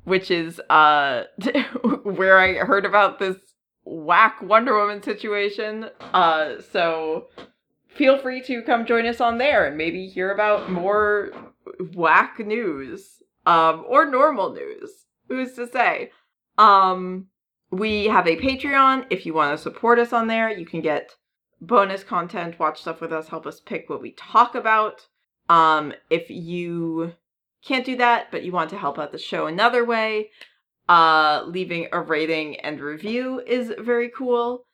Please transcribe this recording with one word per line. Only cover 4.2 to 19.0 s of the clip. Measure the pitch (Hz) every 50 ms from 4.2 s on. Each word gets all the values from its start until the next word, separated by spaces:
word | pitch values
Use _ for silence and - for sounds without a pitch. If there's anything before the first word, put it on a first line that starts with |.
| 226 214 - -
Wonder | 214 180 214 226 233 277 214
Woman | 208 208 208 208 202
situation. | 196 285 214 208 - 220 208 208 202 202 202 - 214 214 214 220 220 - - - - -
Uh, | - 185 175 165 160 156 156 143 117 - - _
so | - 190 175 170 160 160 160 156 160 170 - - _ - - - _ _ _ _ _ _ _ _
feel | - - 294 262 277 277
free | 262 254 254 254
to | 254 - 254 233
come | 226 - 254 233 226
join | - 233 233 233
us | 233 233 -
on | 254 233 226 233
there | 262 294 277 208 170
and | 139 147
maybe | 156 160 165 170 185 185 190
hear | - 180 185 196
about | 202 202 214 208 208 196 - 185
more | 185 175 175 196 208 208 214 208 208 208 196 - - - - - _ _ - - - - 180 160 170
whack | 175 165 156 160 190 247 - - -
news, | 220 208 214 240 233 180 151 135 135 123 - - - _ _ _ _ _ _ _ -
um, | 170 170 165 160 160 160 165 -
or | - 254 285 320 285
normal | 262 254 285 311 285 214 185 -
news. | - 76 69 69 - - - - - _ _ _ _ _ _ -
Who's | 254 262 262 247 -
to | 240 240
say? | 240 - 254 226 185 156 - - - _ _ _ _ _ _ _ _ _ -
Um, | 214 214 202 196 190 185 185 185 185 185 185 185 185 _ _ _ _ _ _ _ _ -
we | - 185 214 214 208 208 202
have | 214 220 190 175
a | 165 165
Patreon. | 165 - 269 269 262 - 285 277 269 269 262 262 262